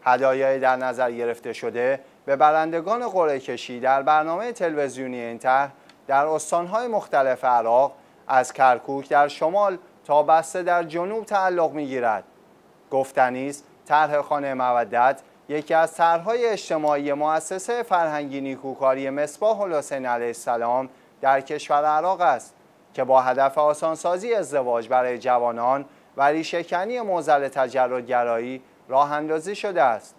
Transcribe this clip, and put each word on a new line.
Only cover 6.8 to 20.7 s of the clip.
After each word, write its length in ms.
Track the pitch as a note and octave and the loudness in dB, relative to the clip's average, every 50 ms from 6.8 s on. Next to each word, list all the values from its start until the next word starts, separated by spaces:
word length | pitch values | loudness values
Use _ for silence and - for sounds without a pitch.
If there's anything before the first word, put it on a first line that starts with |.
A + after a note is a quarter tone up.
| B3 | -2
مختلف 580 | A#3+ G#3+ G3+ - - - D3 C3+ C3 B2+ - - | -2 -4 -4 -4 0 2 2 2 2 0 0 2
عراق 480 | B2+ B2 A#2+ A2+ A2+ A#2 B2 C#3 C#3 - - _ _ _ _ _ - | 2 2 2 4 4 4 4 2 2 -2 -12 _ _ _ _ _ 2
از 240 | C3 C3 B2+ - | 2 2 2 2
کرکوک 560 | - - C3+ B2+ B2 A#2 - - C#3 C#3 C3+ - | 0 2 4 4 4 2 -2 -6 -8 -8 -4 2
در 200 | D3+ D3 D3 D3 | 4 4 4 2
شمال 500 | C#3+ - E3 D#3 F3+ G3+ G#3 G3 F#3 F3 - - _ _ _ | 0 -2 -4 0 2 2 0 0 -2 -4 -12 -20 _ _ _
تا 180 | - C#3+ D3+ | 2 2 2
بسته 400 | D3 D3 D#3+ E3 D#3+ - - F#3 | 4 6 4 4 2 0 -6 -4
در 200 | F3 F3 F3 F3 | 0 0 0 0
جنوب 420 | E3+ D#3 D3+ E3+ F3 F#3+ G#3+ A3+ G#3 | 0 -2 -4 -4 -4 -4 -4 -6 -6
تعلق 480 | G#3+ G#3 G3 F#3+ F#3 F3+ F3 E3 D3+ | -2 -2 0 0 2 2 2 0 0
می‌گیرد. 520 | C#3 D3+ D3 C3 C3+ B2+ A#2+ A#2 G#2+ G2 - _ _ _ _ _ _ _ _ _ _ _ _ _ | -2 -6 -6 -4 -4 -2 0 0 0 -2 -6 _ _ _ _ _ _ _ _ _ _ _ _ _
گفتنی 580 | C#3 C3+ C3 C3 - C#3 C3 B2 B2+ B2+ C3 C#3+ | -2 -2 -2 0 2 2 2 2 2 -4 -6 -8
است 160 | C#3+ - - _ _ _ _ | -8 -12 -18 _ _ _ _
طرح 360 | - D3 D3+ D#3 D3 D3 D3 | 0 2 2 2 2 0 -2
خانهٔ 320 | C#3+ - D3+ C#3+ C#3+ C#3 C3+ | 0 0 -4 -4 -2 -4 -4
مودت 680 | C3 B2+ B2+ B2 A#2+ A#2 G2+ A#2 A#2 B2 C3 C#3+ - - _ _ _ _ - | -2 0 0 2 0 0 0 2 2 4 2 2 0 -10 _ _ _ _ -6
یکی 260 | D3 D3+ D3 - E3 | -6 -6 -2 0 2
از 200 | D#3+ E3 D#3+ - | 2 2 0 0
طرحهای 520 | - E3+ E3 E3+ E3 E3+ G#3 A#3 A#3+ A#3+ | 0 2 2 2 0 0 -2 -2 0 0
اجتماعی 680 | A#3 G#3+ - - - E3+ D#3 D3+ D3+ D3 C#3+ C#3+ C#3+ | -2 -2 -4 -4 -4 -4 -2 0 0 0 0 0 -2
مؤسسهٔ 680 | C#3 C#3+ D3+ D3+ D#3 D#3+ D#3 - F#3+ F#3 F#3 - A#3+ A#3+ | -2 0 0 0 0 -2 -2 -4 -10 -8 -6 -6 -4 -4
فرهنگی 580 | A#3 A#3 F#3+ F3 E3+ D#3 D3+ D3 D3 C#3 C3+ C#3 | -2 0 0 0 2 0 -2 -4 -6 -6 -8 -8
نیکوکاری 680 | C3+ C3+ C3+ B2+ - C3+ C3 - C#3 C3 C3 C3+ C3+ C3+ | -6 -8 -8 -8 -10 -12 -6 0 0 2 2 2 -2 -6
مصباح 500 | C3+ C#3+ D3 D3 - - G#3 A3 A3 G3+ | -4 -4 -4 -6 -4 -2 -2 -2 0 0
الحسین 460 | G#3 F#3 E3 D3 C3+ - D3+ C3+ B2+ | -2 -2 -2 -4 -4 -4 -8 -6 -4
علیه 200 | B2 A#2+ A#2+ A#2+ | -2 -2 -2 -2
السلام 640 | A#2+ A#2 - - C3+ A#2+ A#2 A#2 A#2 | -6 -6 -6 -4 -4 -2 -2 0 -2